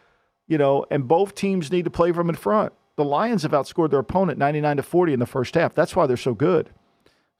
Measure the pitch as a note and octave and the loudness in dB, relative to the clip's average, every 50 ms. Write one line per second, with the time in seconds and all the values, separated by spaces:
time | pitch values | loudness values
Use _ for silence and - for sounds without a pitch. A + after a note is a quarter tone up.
0 | _ _ _ _ _ _ _ _ _ - D#3+ D3 C#3+ C#3 C#3 C#3 - - D3+ C#3+ | _ _ _ _ _ _ _ _ _ -4 0 2 2 2 2 0 0 -2 -2 -2
1 | B2+ A#2+ E3 F3 G3+ G3 - - G3 G3 F#3+ F#3 D#3 C3+ F3+ F3+ E3 E3+ - - | 2 2 2 2 2 -2 -4 -4 -4 -2 -2 -2 -2 -2 -2 -2 -2 -2 0 2
2 | E3+ F3 E3 F3 F3 E3+ D#3+ - - G3+ G#3 G#3+ F#3 - _ _ _ _ - - | 2 2 2 0 -2 -2 -4 -2 -2 0 0 0 0 -2 _ _ _ _ -4 -4
3 | D3 C#3 C#3+ D#3 G#3+ A#3+ A#3 F3+ C#3+ D3 D3+ C#3+ B2+ - - - D#3+ D3+ C#3 C3+ | -2 0 0 0 0 0 -2 -2 -2 0 0 0 -2 -2 -2 0 0 2 2 0
4 | - - - F#3 G3 F3 - - C#3 C#3+ D#3 D3+ D3 D3 D3 - - - - F3 | 0 0 -2 0 0 0 0 0 0 0 0 0 0 0 -2 -2 -4 0 0 2
5 | F3+ E3 C3+ A#2+ B2 - - C3+ B2 - - - D#3+ A#2+ - D3 E3 - - F#3 | 2 2 2 0 -2 -2 -2 -4 -4 -2 0 0 0 0 0 0 -2 0 0 0
6 | D#3+ C3 B2 - - C3+ A#2 F#2+ C#3+ F3+ F#3 - - - - _ _ _ _ _ | 0 2 0 0 -2 -4 -2 0 0 2 2 0 0 -4 -12 _ _ _ _ _
7 | _ _ _ _ _ _ _ | _ _ _ _ _ _ _